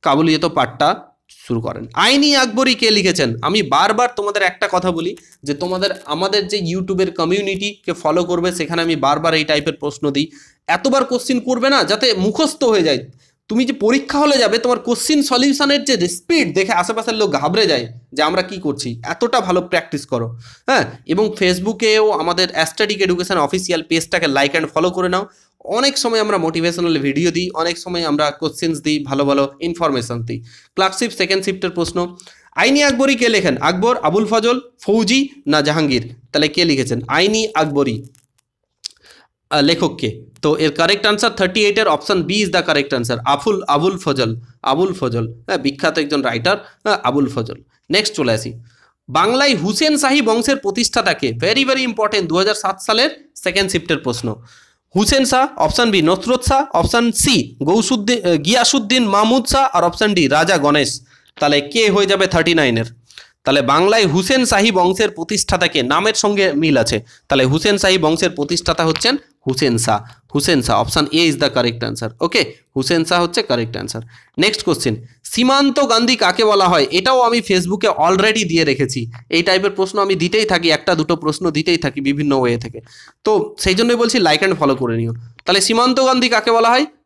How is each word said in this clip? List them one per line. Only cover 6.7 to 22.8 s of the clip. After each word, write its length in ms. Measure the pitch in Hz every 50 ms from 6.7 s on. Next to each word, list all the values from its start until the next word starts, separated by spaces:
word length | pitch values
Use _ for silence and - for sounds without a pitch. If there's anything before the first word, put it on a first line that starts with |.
| 175
YouTube-এর 360 | 190 185 185 190 180 190 170
কমিউনিটিকে 840 | 170 175 165 165 185 208 202 196 196 190 202 208 202 _ _ - 165
ফলো 300 | - - 156 156 175 175
করবে, 280 | 175 180 170 170 180
সেখানে 300 | 180 180 160 139 170 170
আমি 140 | 165 170 165
বারবার 380 | 143 135 139 147 151 160 165 165
এই 100 | 160 151
টাইপের 300 | 156 151 147 143 165 143
প্রশ্ন 380 | - 147 147 143 - - 147
দিই। 200 | 139 139 151 - - - - - _ _ _
এতবার 380 | - 165 175 - 269 254 269 262
কোশ্চেন 340 | 262 247 240 - - 254 247
করবে 300 | - 254 254 240 240 269
না 140 | 285 262 175
যাতে 300 | 156 208 208 262 247 214
মুখস্থ 500 | 190 180 214 208 - 320 302 - - 277
হয়ে 200 | 233 220 196 156
যায়। 160 | 156 135 131 127 - - _ _ _ _ _ _
তুমি 180 | - 214 240 262
যে 80 | 240 277
পরীক্ষা 460 | - 202 220 254 269 277 - - 285
হলে 180 | 302 294 285
যাবে, 200 | 254 233 196 208
তোমার 220 | 233 233 247 247 220
কোশ্চেন 440 | - 233 240 233 - - 311 294 277
সলিউশনের 600 | - 254 240 262 285 269 277 294 277 285 285 285
যে 240 | 277 254 190 175
স্পিড 480 | 175 - - _ - 339 311 - 170 147
দেখে 160 | 185 190 190
আশেপাশের 420 | 220 175 175 - 220 226 220 240 226
লোক 180 | 220 214 180
ঘাবড়ে 360 | 143 135 139 156 180 220 214
যায় 200 | 175 151 123 120 117 - - - _ -
যে 100 | 139 151
আমরা 180 | 156 170 -
কি 160 | 196 185 202
করছি, 440 | 185 - 151 131 - - 127 113 113 -
এতটা 360 | - 170 - 240 233 254 247
ভালো 200 | 196 180 175 180
প্র্যাকটিস 440 | 175 180 180 165 165 - - 139 -
করো, 320 | _ 131 117 113 113 117 - - - - _ _
হ্যাঁ? 200 | - 269 226 127 - - - _
এবং 280 | - 160 190 220 208 214 -
Facebook-এও 720 | 196 180 180 180 185 214 220 180 233 220 214 220 214 214
আমাদের 360 | 202 151 156 170 175 180 185 175
অ্যাস্ট্যাটিক 500 | - 156 160 160 - -